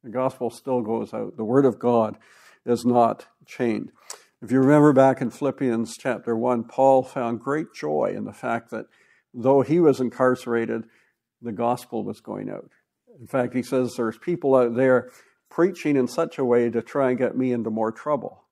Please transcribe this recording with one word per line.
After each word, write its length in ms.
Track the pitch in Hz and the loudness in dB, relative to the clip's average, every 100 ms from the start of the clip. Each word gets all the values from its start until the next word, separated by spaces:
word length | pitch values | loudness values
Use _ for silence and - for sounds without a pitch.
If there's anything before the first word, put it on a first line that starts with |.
The 60 | 123 | -8
gospel 400 | 113 131 - 117 | -4 -4 -4 -8
still 320 | - - 123 | -8 -4 -4
goes 320 | 107 113 104 | -2 -4 -4
out. 240 | 110 107 104 | -8 -10 -8
The 80 | 110 | 0
word 200 | 131 139 | 4 4
of 120 | - | 2
God 400 | 123 117 107 - _ _ _ _ - | 0 2 0 -4 _ _ _ _ -4
is 200 | 117 120 | 0 2
not 420 | 123 117 107 - _ _ | 4 4 0 -12 _ _
chained. 460 | - 123 107 - _ _ - _ _ | -6 -4 -4 -8 _ _ -20 _ _
If 100 | 107 | -2
you 80 | 131 | 2
remember 340 | 135 151 147 | 6 6 6
back 280 | 135 131 131 | 6 4 2
in 80 | 120 | -6
Philippians 680 | - 143 127 131 113 113 - | -4 -6 -2 -2 -2 -4 -8
chapter 360 | 139 110 - 113 | -8 -6 -4 -2
one, 280 | 123 123 | -2 -2
Paul 400 | 113 - 135 135 | -4 2 4 4
found 360 | 127 139 120 120 | 2 -6 -6 -6
great 280 | 135 151 - - | -4 -6 -6 -10
joy 380 | 151 151 107 98 | -6 -4 -4 -6
in 100 | 104 | -12
the 80 | |
fact 380 | - 123 117 _ | -10 -6 -6 _
that 160 | 113 - _ _ _ _ | -14 -14 _ _ _ _
though 300 | 123 120 139 | -2 4 4
he 180 | 127 170 | 4 4
was 200 | 160 131 | 4 4
incarcerated, 840 | 123 - 127 127 123 117 113 113 113 _ _ _ _ _ | -2 0 0 0 -2 -4 -2 -6 -10 _ _ _ _ _
the 100 | 117 | -12
gospel 500 | 104 120 123 - 117 | -4 -4 -4 -6 -8
was 160 | 110 110 | -8 -10
going 300 | - 101 104 | -12 -12 -10
out. 200 | 95 - _ _ _ _ 196 | -12 -16 _ _ _ _ -20
In 80 | 113 | -6
fact, 260 | 135 123 | -4 -2
he 100 | 131 | -4
says, 300 | 120 131 127 - | -4 -2 -2 -4
"There's 220 | 113 113 | -6 -6
people 380 | - 175 143 131 | -6 -4 2 4
out 200 | 120 117 | 2 2
there 340 | 131 127 123 _ _ _ _ | 4 2 0 _ _ _ _
preaching 460 | - 180 180 151 139 | 0 0 0 0 0
in 120 | 123 | 0
such 300 | - 165 - | -2 -6 -4
a 80 | 127 | 2
way 240 | 120 120 | 2 2
to 120 | 117 | -2
try 280 | 110 143 131 | -4 -2 0
and 80 | 123 | 0
get 200 | 120 - | -2 -2
me 160 | 131 | -2
into 160 | 120 113 | -2 -4
more 220 | 110 110 | -2 -4
trouble." 520 | 113 147 143 - - _ | -4 -4 -4 -6 -16 _